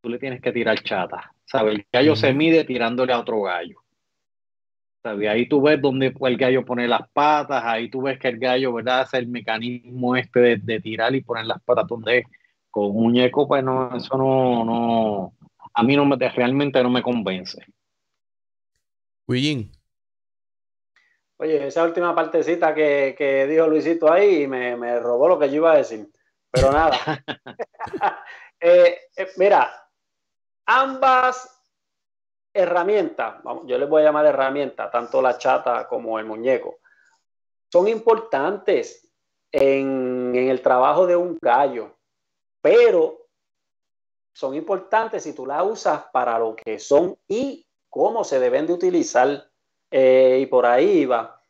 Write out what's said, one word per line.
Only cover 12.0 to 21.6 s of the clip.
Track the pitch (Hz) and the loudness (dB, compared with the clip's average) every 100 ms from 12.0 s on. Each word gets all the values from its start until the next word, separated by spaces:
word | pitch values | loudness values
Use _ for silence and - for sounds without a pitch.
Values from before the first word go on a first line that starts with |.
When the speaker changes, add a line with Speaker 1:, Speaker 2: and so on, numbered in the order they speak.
| 110 123 | -2 -2
Speaker 1:
es. | 120 _ _ _ _ | -2 _ _ _ _
Con | 107 101 | -4 -2
un | 104 | 0
muñeco, | 113 123 127 131 139 | 2 2 2 0 0
pues | 143 | 0
no, | 131 131 127 123 | 0 -4 -4 -8
eso | - 135 | -6 -2
no, | 135 131 127 120 | 0 2 2 0
no, | 113 117 117 117 110 101 90 _ - _ - | -2 -2 0 0 0 -4 -8 _ -20 _ -8
a | 117 | -2
mí | 117 143 | 2 4
no | 143 | 2
me, | 131 | 0
realmente | 123 - 123 135 143 131 | -2 0 0 0 0 0
no | 123 | 2
me | 123 | 0
convence. | 123 120 98 92 92 - - _ _ _ _ _ _ _ _ _ _ _ _ _ _ _ - | -2 -4 -4 -6 -10 -18 -20 _ _ _ _ _ _ _ _ _ _ _ _ _ _ _ -6
Speaker 2:
Huillín. | 123 143 143 104 _ _ _ _ _ _ _ _ _ _ _ _ _ _ _ _ _ | -2 -2 -2 -8 _ _ _ _ _ _ _ _ _ _ _ _ _ _ _ _ _
Speaker 3:
Oye, | 156 156 | -4 -2